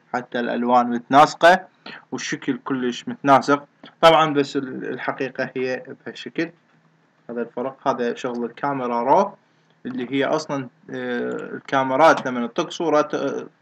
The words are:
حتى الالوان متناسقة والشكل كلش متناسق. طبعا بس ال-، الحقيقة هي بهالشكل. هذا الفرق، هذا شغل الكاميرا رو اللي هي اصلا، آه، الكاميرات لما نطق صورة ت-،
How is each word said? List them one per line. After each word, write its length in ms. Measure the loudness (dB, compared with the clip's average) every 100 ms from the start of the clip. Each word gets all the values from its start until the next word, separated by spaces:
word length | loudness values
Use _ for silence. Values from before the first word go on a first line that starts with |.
| -6
حتى 260 | -8 -6 -6
الالوان 500 | -4 -2 2 2 2
متناسقة 800 | -2 2 6 6 6 6 6 2 _ -20 -20 _
والشكل 460 | -10 -8 -6 -4 -6
كلش 440 | -4 -2 -2 -4 -8
متناسق. 600 | -4 4 4 4 0 -2 _ -20 _
طبعا 340 | 6 6 4
بس 220 | 2 0 -4
ال-، 280 | -6 -10
الحقيقة 680 | -10 -8 -8 -6 -6 -6 -6 -4
هي 260 | -4 -4 -8 -16 -16
بهالشكل. 440 | -14 -10 -6 -6 -8 _ _ _ _ _ _ -12
هذا 120 | -8
الفرق، 460 | -8 -6 -8 -4 -4
هذا 260 | -2 -2
شغل 300 | -4 -6 -6
الكاميرا 580 | -8 -6 -4 -4 -2 -2
رو 340 | 2 4 2 -4 _ _ _ _ -10
اللي 260 | -8 -4
هي 120 | -2
اصلا، 440 | 0 -2 -2 -8 -8 _ -14
آه، 400 | -10 -6 -6 -6
الكاميرات 960 | -8 -10 -12 -4 -2 0 4 6 6 0
لما 140 | -4
نطق 300 | -4 -4 -6
صورة 300 | -4 2 2
ت-، 480 | 2 -2 -4 -6 -10 _